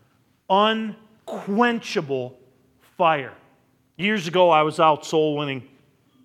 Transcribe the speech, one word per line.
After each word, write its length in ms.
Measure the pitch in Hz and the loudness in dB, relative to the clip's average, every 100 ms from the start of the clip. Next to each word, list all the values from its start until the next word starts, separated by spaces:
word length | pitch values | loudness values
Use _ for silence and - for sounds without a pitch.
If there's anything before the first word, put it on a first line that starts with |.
| _ _ _ _ - | _ _ _ _ -2
Unquenchable 1900 | 190 214 220 220 - _ _ - 196 190 202 240 233 - 208 147 135 123 - _ _ _ _ _ - | 2 2 0 -6 -12 _ _ -14 -10 -4 0 0 0 -6 -6 -4 -6 -8 -14 _ _ _ _ _ -2
fire. 360 | 170 156 120 - _ _ _ _ _ - | 0 0 -6 -16 _ _ _ _ _ -6
Years 280 | 196 214 165 | -4 -4 -2
ago, 220 | 175 175 | 2 4
I 140 | 156 | 4
was 160 | 156 151 | 2 4
out 260 | 160 147 - | 4 4 0
soul 320 | 165 156 147 | 0 0 -2
winning, 320 | 147 131 110 _ _ _ _ _ | -4 -8 -12 _ _ _ _ _